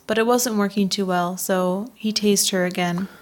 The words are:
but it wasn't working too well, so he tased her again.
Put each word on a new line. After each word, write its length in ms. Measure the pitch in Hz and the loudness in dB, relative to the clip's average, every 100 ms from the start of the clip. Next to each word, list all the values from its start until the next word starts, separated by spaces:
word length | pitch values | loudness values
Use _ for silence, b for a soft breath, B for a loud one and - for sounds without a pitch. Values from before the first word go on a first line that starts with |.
| - | -2
but 120 | 220 | 0
it 80 | 226 | 2
wasn't 300 | 247 247 214 | 2 2 0
working 320 | 202 208 190 | 0 0 0
too 160 | 202 185 | 0 0
well, 300 | 180 175 185 | 0 -2 -4
so 540 | - 185 180 190 247 | -2 0 0 -2 -6
he 160 | - 214 | -6 -4
tased 380 | 214 208 196 - | 0 2 2 2
her 140 | 190 | 0
again. 440 | 180 180 175 175 196 B | 0 0 -2 -2 -6 B